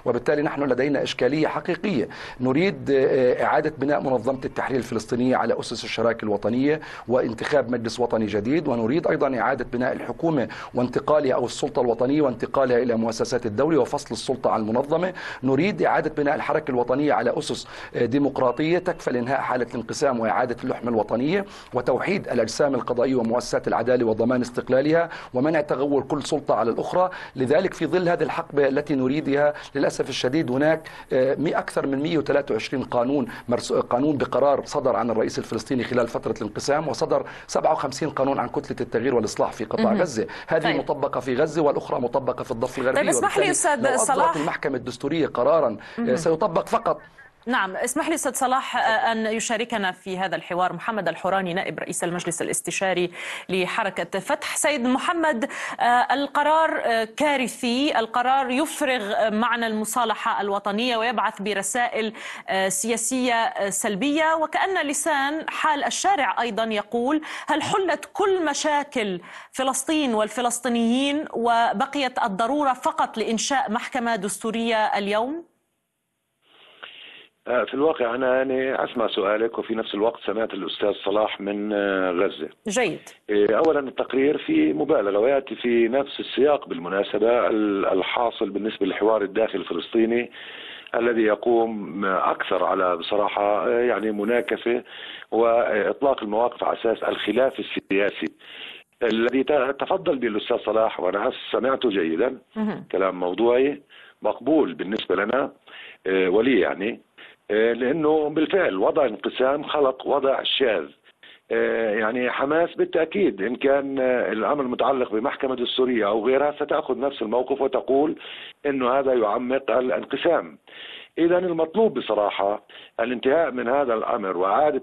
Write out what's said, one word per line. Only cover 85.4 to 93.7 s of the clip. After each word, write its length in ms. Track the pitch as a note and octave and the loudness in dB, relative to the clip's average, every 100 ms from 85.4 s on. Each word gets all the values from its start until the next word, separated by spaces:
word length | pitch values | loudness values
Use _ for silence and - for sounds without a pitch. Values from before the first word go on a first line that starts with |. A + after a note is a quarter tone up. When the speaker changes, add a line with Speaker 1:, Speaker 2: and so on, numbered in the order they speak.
| C3+ A2 | -2 -4
Speaker 3:
في 320 | A#2+ A#2 A2+ | 2 4 4
نفس 320 | C3 C#3 - | 2 -2 -6
السياق 480 | G#2 - C#3+ C#3+ - | -6 2 2 2 -2
بالمناسبة 800 | F2 F2 G2 G#2 G#2 A2+ A#2+ F#2 | -8 -2 -2 0 2 4 4 2
ال-، 380 | A2 G#2 G2 E2+ | 2 2 2 2
الحاصل 640 | F#2 - - A#2 - G2+ | 0 0 0 0 -2 -4
بالنسبة 360 | G2 G#2+ - F#2+ | -4 -6 -2 -2
للحوار 360 | F2+ G#2 A2 | 2 2 2
الداخلي 400 | F#2+ G2+ A2 F#2+ | 0 0 0 -2
الفلسطيني 720 | E2 E2+ - A2+ A2+ A#2+ A#2 - - - - - - A#2 | -4 -6 -2 2 2 2 -2 -10 -16 -16 -14 -16 -6 -2
الذي 260 | A#2 A2+ | 0 2
يقوم 840 | G#2+ G#2 A#2+ A#2 A2+ G#2+ E2+ F#2 G2 | 2 2 2 2 2 -2 -6 -4 0
أكثر 580 | F#2 - - - F#2 | 0 0 -2 -2 0
على 340 | F2 F#2+ F2+ E2+ | 2 2 2 0
بصراحة، 680 | E2 G#2 G2+ G2+ G#2 G#2 | 0 0 0 2 2 2
آه، 120 | B2 | 2